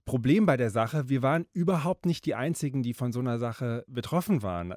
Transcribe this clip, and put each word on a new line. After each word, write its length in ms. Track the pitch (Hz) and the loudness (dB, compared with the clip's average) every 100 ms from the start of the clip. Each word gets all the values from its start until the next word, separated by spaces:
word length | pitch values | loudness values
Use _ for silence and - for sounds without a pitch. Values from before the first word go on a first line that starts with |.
| - | -4
Problem 400 | 131 123 196 196 | 0 4 4 4
bei 120 | 131 | 4
der 120 | 117 | 2
Sache, 380 | 110 113 156 127 | 0 0 0 0
wir 140 | 135 | 0
waren 240 | 131 160 170 | 2 0 -2
überhaupt 520 | 180 170 175 165 185 175 | -2 0 2 0 0 0
nicht 200 | 165 160 | 0 -2
die 100 | 113 | -2
Einzigen, 480 | 143 160 147 135 | -2 -2 -2 -2
die 100 | 120 | -2
von 200 | 117 123 | -2 -2
so 80 | 120 | -2
einer 180 | 127 117 | -2 -2
Sache 460 | 120 110 123 117 - | -4 -4 -4 -4 -6
betroffen 560 | 123 - 170 196 160 | -8 -2 -2 2 0
waren, 320 | 101 87 87 | 0 -4 -4